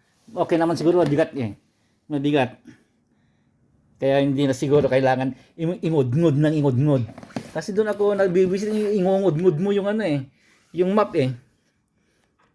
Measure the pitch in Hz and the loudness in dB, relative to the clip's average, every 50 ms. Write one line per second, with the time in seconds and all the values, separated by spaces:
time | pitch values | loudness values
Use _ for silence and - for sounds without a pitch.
0 | _ _ _ _ - - - 180 160 - 180 160 165 165 165 - 151 165 175 180 | _ _ _ _ -20 -12 -4 -4 -2 0 2 0 2 0 0 0 2 2 4 4
1 | 165 143 143 151 156 - - 139 117 101 98 _ _ _ _ _ _ _ _ _ | 2 2 2 0 0 -2 -2 -8 -8 -8 -8 _ _ _ _ _ _ _ _ _
2 | _ - 151 139 139 147 147 143 139 123 - - _ - - _ _ _ _ _ | _ -8 -6 -2 -2 0 2 2 0 -2 -4 -14 _ -20 -20 _ _ _ _ _
3 | _ _ _ _ _ _ _ _ _ _ _ _ _ _ _ _ _ _ _ - | _ _ _ _ _ _ _ _ _ _ _ _ _ _ _ _ _ _ _ -4
4 | 131 135 135 139 139 143 135 135 143 135 131 - 156 135 143 147 139 127 127 135 | -2 0 2 2 2 0 0 0 0 0 0 -2 0 2 2 2 2 2 2 2
5 | 135 127 127 127 131 135 127 - - _ _ - 165 165 - - - 165 160 147 | 2 2 0 0 -2 -4 -6 -10 -18 _ _ -6 -6 -6 -4 -4 -4 -2 0 0
6 | 123 120 123 165 170 160 135 143 156 151 156 151 143 143 123 120 147 151 139 127 | 0 0 0 2 2 2 2 2 2 0 2 2 0 0 2 2 2 2 0 0
7 | 113 - - - - - - - - - - 156 - - 185 208 214 214 202 202 | -2 -6 -10 -20 -20 -12 -12 -12 -12 -8 -10 -10 -8 -6 -2 -2 -2 -2 0 0
8 | 202 202 202 196 196 190 170 185 185 180 196 190 214 214 214 214 214 202 214 202 | 0 0 2 2 0 2 2 2 2 2 0 -2 -2 -2 -2 -2 -2 0 0 0
9 | 180 190 190 196 196 185 147 156 185 185 156 147 196 202 202 202 190 202 214 220 | 2 2 2 2 2 0 0 2 2 2 2 2 -2 0 -2 -2 -2 -2 -2 -2
10 | 208 170 147 139 131 - _ _ _ _ _ _ _ _ - 165 180 185 202 214 | -2 -2 -2 -2 -4 -8 _ _ _ _ _ _ _ _ -4 -2 0 2 2 2
11 | 202 - 202 160 131 131 123 - _ _ _ _ _ _ _ _ _ _ _ _ | 0 0 0 0 0 0 -2 -6 _ _ _ _ _ _ _ _ _ _ _ _
12 | _ _ _ _ _ _ _ _ _ _ | _ _ _ _ _ _ _ _ _ _